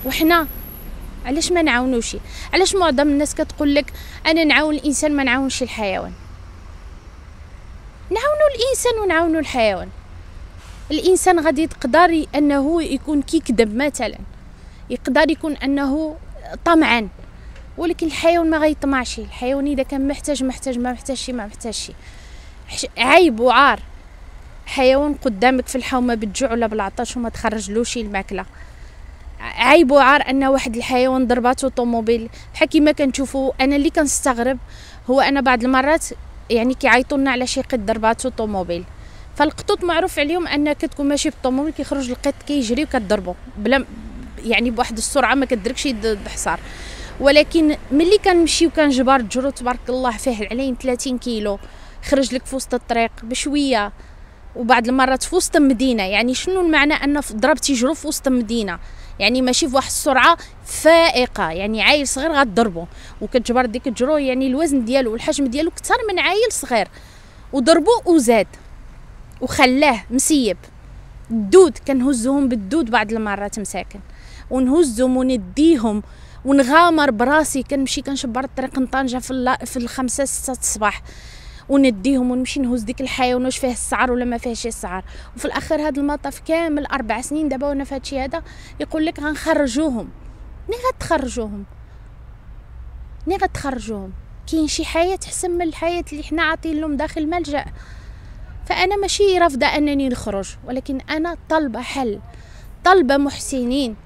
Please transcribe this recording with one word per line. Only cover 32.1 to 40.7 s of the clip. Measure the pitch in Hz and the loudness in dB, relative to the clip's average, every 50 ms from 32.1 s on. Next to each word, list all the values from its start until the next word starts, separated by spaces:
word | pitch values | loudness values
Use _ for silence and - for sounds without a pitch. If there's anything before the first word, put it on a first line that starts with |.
| 240 233 220 226 - - - - - | 0 0 0 -6 -14 -16 -20 -14 0
بحال | - 311 - | 0 0 4
كيما | - 320 294 302 | 4 4 6 6
كنشوفو. | 302 - 294 269 240 - 277 247 - 269 269 269 - - | 4 4 0 0 0 -2 -4 -2 -2 -2 -2 -2 0 0
أنا | 262 269 285 | 0 2 2
اللي | 285 285 320 | 2 2 2
كنستغرب | - 339 302 277 - - - 285 254 233 233 254 269 247 - - - - - - - - - - | 2 2 0 0 0 0 0 0 0 0 0 -2 -2 -2 -6 -14 -18 -18 -18 -18 -20 -16 -2 2
هو | 254 269 | 2 4
أنا | 240 - 277 277 | 4 4 2 2
بعض | 254 269 254 233 226 | 2 2 2 2 2
المرات | 254 262 262 269 285 311 330 - - - - - - - - - - | 2 2 2 4 4 2 2 0 -4 -10 -12 -16 -18 -16 -18 -6 -2
يعني | 226 233 220 254 262 | 0 2 2 0 -2
كيعيطوا | - - 247 220 247 262 - 294 277 | 0 4 4 4 4 4 2 0 0
لنا | 269 277 | 0 0
على | 254 247 254 247 | 0 0 -2 -2
شي | - 269 | -2 -4
قط | 247 - - 247 | -4 -2 -4 -4
ضرباتو | 202 196 220 220 214 220 233 226 - 262 | -2 -2 -2 0 2 0 0 0 -2 -6
طوموبيل، | 240 - 226 214 208 190 180 175 175 170 180 - - - - - - - - - - | -4 -4 -4 -4 -2 -4 -4 -4 -4 -6 -6 -12 -16 -18 -18 -18 -18 -18 -18 -18 0
فالقطوط | - 294 311 - - - - 403 - 349 | 0 0 0 0 -4 -2 -2 -2 0 0
معروف | 349 330 320 339 370 - 330 | 0 0 2 0 0 0 -2
عليهم | 294 294 330 359 349 - | 0 0 0 -2 -2 -2
أن | - 294 294 302 | 0 0 0 0